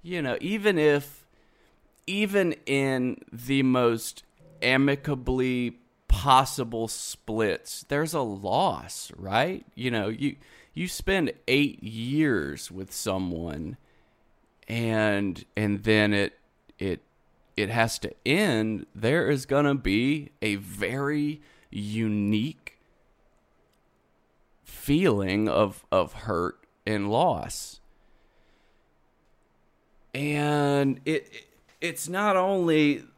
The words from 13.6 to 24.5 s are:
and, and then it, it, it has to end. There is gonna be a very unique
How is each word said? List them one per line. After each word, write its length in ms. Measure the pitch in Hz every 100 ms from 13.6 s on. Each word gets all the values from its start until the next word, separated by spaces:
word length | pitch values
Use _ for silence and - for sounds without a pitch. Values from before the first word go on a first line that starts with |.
| 78 - _ _ _ _ _ _ _ _ -
and, 760 | 113 117 110 107 101 101 85 - -
and 260 | 107 101
then 300 | 110 107 104
it, 240 | 101 101 _ _ _ _ _
it, 220 | 95 87 _ _ _ _ _ -
it 120 | 101
has 300 | 110 113 -
to 140 | - - -
end. 600 | 160 208 117 110 107 -
There 360 | - 113 160 139
is 160 | 143 131
gonna 300 | 139 147 139
be 560 | 95 101 127 151 147 _
a 140 | 110 101
very 840 | 98 98 98 131 139 151 147 151 - _ _
unique 1040 | 101 104 110 110 107 101 107 135 - - _ _ _ _ _ _ _ _ _ _ _ _ _ _ _ _ _ _